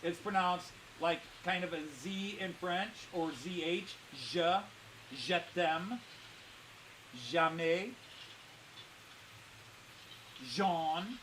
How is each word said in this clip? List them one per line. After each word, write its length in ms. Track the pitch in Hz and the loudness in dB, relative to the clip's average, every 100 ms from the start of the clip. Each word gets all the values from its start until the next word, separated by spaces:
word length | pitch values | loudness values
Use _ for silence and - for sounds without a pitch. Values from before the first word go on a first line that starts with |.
It's 160 | 165 175 | 2 0
pronounced 480 | 208 196 180 175 - - - - | 2 4 6 4 0 -14 -16 2
like 180 | 160 160 - - | 4 4 0 -4
kind 200 | 175 185 | 0 2
of 100 | 180 | 2
a 60 | 160 151 135 | 0 -4 -4
Z 360 | 165 190 196 202 | -2 0 -2 -2
in 140 | 190 | -4
French, 400 | - 180 180 214 - - | 0 2 2 2 -4 -4
or 180 | 180 165 135 | 0 0 0
Z 200 | 156 180 | -2 0
H, 320 | 160 180 190 - - 135 123 | 2 0 0 -12 -14 -10 -2
je, 280 | 175 170 190 208 - - - - | 4 6 6 2 -14 -16 -16 -12
je 260 | - - 175 - | -6 2 2 2
t'aime, 460 | 175 170 160 190 240 - - - - - - - - - - - 123 120 | 2 4 4 0 -4 -6 -16 -16 -16 -16 -16 -18 -18 -18 -18 -14 -10 2
jamais, 600 | 165 160 165 165 175 208 254 - - - - - - - - - - - - - - - - - - - - - - - - 131 | 6 6 6 4 4 2 -6 -16 -16 -14 -16 -16 -18 -18 -16 -16 -18 -18 -18 -16 -16 -16 -18 -18 -18 -18 -18 -16 -16 -14 -12 -4
Jean. 580 | 135 190 170 160 165 196 254 | 2 4 6 4 2 0 -6